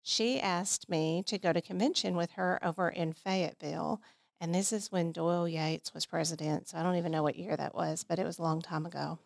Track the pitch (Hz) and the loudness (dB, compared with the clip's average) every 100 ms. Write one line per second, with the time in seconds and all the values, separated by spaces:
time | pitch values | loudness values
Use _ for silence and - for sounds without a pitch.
0 | - - 226 262 196 175 190 - - 165 | 0 0 2 2 2 2 0 -2 0 2
1 | 160 170 196 196 175 165 - 185 254 370 | 2 2 0 0 2 2 0 0 2 2
2 | 196 180 170 - 185 185 180 165 175 - | 0 0 -2 0 2 2 0 2 0 2
3 | 165 160 190 190 160 - 147 160 160 208 | -2 -2 -2 0 0 -2 -6 -2 -2 -4
4 | - _ _ _ 170 180 196 214 196 185 | -6 _ _ _ 0 2 2 -2 0 0
5 | 170 165 165 175 170 160 156 160 - 165 | 0 2 2 2 0 0 0 -2 -6 -8
6 | - 170 160 160 151 151 - 165 175 175 | -4 0 -2 -2 -2 -2 -4 -2 0 2
7 | 170 160 151 170 175 156 143 - 160 160 | 2 2 0 0 -4 -2 -2 -2 -2 -2
8 | - 170 180 175 165 160 - 160 165 151 | -4 -2 -2 -2 -2 -2 -2 -6 -4 -6
9 | 147 160 | -6 -8